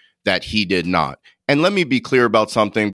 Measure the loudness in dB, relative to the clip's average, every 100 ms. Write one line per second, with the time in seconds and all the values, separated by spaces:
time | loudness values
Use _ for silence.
0 | _ _ -4 -4 -2 -4 0 -2 0 0
1 | -2 -6 _ _ -2 0 2 0 0 -2
2 | 2 2 4 2 0 0 0 0 -4